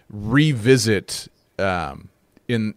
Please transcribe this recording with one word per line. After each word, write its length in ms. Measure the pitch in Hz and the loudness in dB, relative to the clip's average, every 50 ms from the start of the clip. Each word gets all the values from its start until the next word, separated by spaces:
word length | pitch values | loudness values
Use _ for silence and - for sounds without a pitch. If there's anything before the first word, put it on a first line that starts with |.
| _ - | _ -16
revisit, 1160 | 107 104 104 - 151 147 156 156 139 110 101 127 135 123 107 113 104 90 - - - - - - _ _ _ _ _ | -14 -10 -4 0 2 2 2 2 0 2 4 4 4 4 4 2 0 0 -2 -6 -10 -12 -12 -16 _ _ _ _ _
um, 520 | - 98 95 90 87 80 69 67 80 - - _ _ _ _ _ _ _ | -4 -2 -2 -2 -2 -4 -8 -10 -14 -18 -20 _ _ _ _ _ _ _
in, 260 | - 120 113 110 107 - | -4 -2 -2 -2 -4 -6